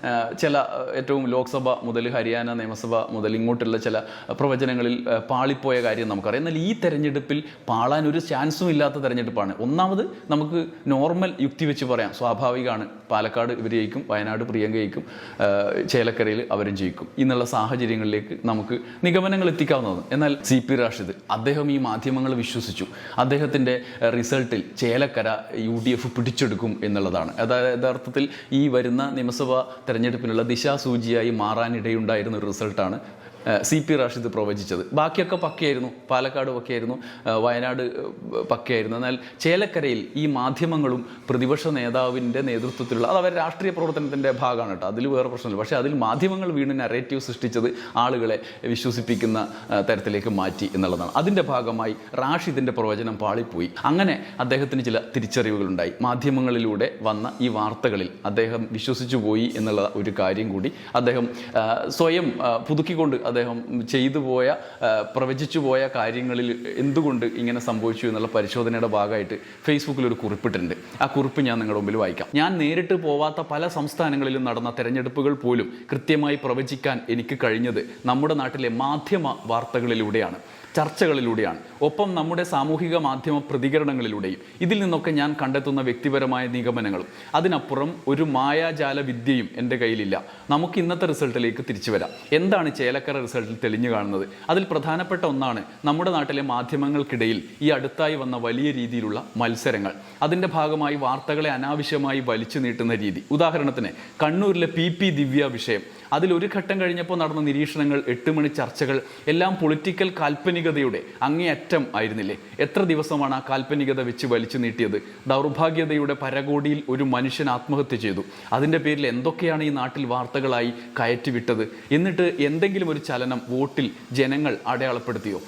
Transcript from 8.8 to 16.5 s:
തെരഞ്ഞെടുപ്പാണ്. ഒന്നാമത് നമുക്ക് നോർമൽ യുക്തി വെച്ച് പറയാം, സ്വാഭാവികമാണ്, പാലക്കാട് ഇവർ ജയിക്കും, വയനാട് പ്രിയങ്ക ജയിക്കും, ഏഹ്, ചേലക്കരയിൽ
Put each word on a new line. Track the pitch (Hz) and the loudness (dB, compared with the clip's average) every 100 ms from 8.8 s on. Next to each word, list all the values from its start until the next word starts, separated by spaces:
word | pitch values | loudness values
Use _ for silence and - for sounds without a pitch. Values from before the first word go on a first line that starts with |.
| 143 143 135 | 2 2 -2
തെരഞ്ഞെടുപ്പാണ്. | 123 117 117 101 95 120 | 0 -2 -2 -2 -2 0
ഒന്നാമത് | 156 185 190 294 - - | 2 2 2 -2 -6 0
നമുക്ക് | 151 151 170 160 - - | 0 2 0 -2 -6 0
നോർമൽ | 135 147 175 190 151 135 | 2 4 2 0 0 -2
യുക്തി | - 156 | 0 0
വെച്ച് | 143 127 | 0 0
പറയാം, | 120 104 - | 2 0 -2
സ്വാഭാവികമാണ്, | 120 110 127 123 123 110 104 - - | 0 2 2 0 0 -2 -6 -12 0
പാലക്കാട് | 110 110 117 117 120 | 0 2 0 0 0
ഇവർ | 110 113 | 0 2
ജയിക്കും, | 107 127 - | 0 -4 -2
വയനാട് | 104 104 110 117 | -2 0 -4 -2
പ്രിയങ്ക | 110 107 110 | 0 2 2
ജയിക്കും, | 104 - - - - - 101 | 0 -4 -10 -14 -16 0 2
ഏഹ്, | 101 101 - - | 4 2 0 2
ചേലക്കരയിൽ | 127 113 113 110 107 123 | 4 4 2 2 2 0